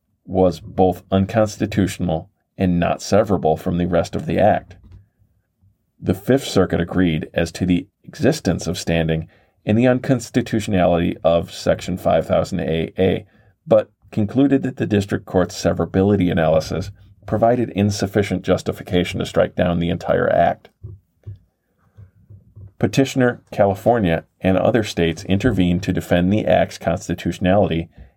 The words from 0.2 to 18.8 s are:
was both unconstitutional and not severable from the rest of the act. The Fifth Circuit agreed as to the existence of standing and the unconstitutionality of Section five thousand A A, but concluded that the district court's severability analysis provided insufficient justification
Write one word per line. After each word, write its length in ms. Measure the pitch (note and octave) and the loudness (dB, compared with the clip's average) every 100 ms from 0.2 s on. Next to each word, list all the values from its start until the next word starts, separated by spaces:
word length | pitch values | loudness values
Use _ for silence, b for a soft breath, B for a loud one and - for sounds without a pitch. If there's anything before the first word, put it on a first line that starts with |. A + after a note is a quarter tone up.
| - | -4
was 340 | F#2+ F#2 - | 2 2 0
both 440 | - - F#2 F2+ - | -6 0 0 0 -2
unconstitutional 1200 | G2 F#2+ A2+ G#2+ - G#2 G#2 F2+ - F2 D#2+ - _ _ - | 0 0 0 -2 -2 -4 0 -2 -2 -4 -4 -6 _ _ -2
and 240 | F#2 F2 | 0 2
not 180 | F2 D#2 | 0 -2
severable 580 | - G2 G2 F2+ D#2 D#2 | 0 2 2 0 0 0
from 200 | - E2+ | -2 -2
the 100 | F2 | 0
rest 260 | E2+ - | 0 -2
of 120 | - - | -4 -4
the 140 | F2 | 2
act. 360 | G2+ F2+ - - - - _ _ _ _ _ _ _ _ _ _ | 2 2 -4 -18 -20 -20 _ _ _ _ _ _ _ _ _ _
The 120 | - | -4
Fifth 340 | F#2 - C3+ - | -2 0 0 2
Circuit 340 | G2+ E2+ E2 | 0 2 0
agreed 480 | F2 F2+ F2+ D#2 - | -2 2 2 0 -2
as 180 | - E2 | -4 -4
to 120 | - F2+ | -2 0
the 220 | F2+ - _ - | 0 -2 _ -20
existence 600 | - C3+ D#3 - F2 - | -2 0 0 -2 -2 -4
of 120 | F2+ | -6
standing 500 | - E2 D#2+ D#2+ D#2 b b b G#2+ | -2 0 0 -2 -6 b b b -2
and 120 | G#2+ | 2
the 80 | B2+ | 2
unconstitutionality 1300 | B2+ C3 B2+ - B2+ A2+ A2+ G#2 F#2+ F2 E2+ F2 E2+ | 2 0 -2 -2 -4 -2 -2 0 2 4 2 0 -2
of 280 | E2 E2+ E2+ | 0 0 0
Section 460 | - - E2 - F#2 | -4 -2 -2 -4 -4
five 280 | F2+ E2+ - | 0 0 2
thousand 360 | E2+ - F2+ | 0 -2 -4
A 300 | D2+ E2 E2 - | -2 -2 -4 0
A, 300 | F#2 F2+ b b b b - | 0 0 b b b b 2
but 240 | G#2+ - _ _ | 2 2 _ _
concluded 540 | - G#2 B2+ C#3 C#3 | -4 -2 2 2 2
that 140 | C3 B2+ | 0 -6
the 100 | A2 | 0
district 380 | G2+ G2 G#2 - | 0 0 -4 -2
court's 360 | F#2 F2+ - | -2 -2 -2
severability 680 | F2+ F2+ E2+ F#2+ G2 G2 F2+ | -2 -2 0 2 2 2 2
analysis 580 | E2+ D#2+ D#2+ - D#2+ - b b _ - | 2 2 2 0 -6 -8 b b _ -6
provided 420 | G#2+ A#2 B2 A#2 | 0 2 2 0
insufficient 720 | F2+ G#2 G2+ G2+ A2 G2 F2+ | 0 0 0 -2 0 0 -2
justification 760 | - F2+ - - | 0 -2 -2 -8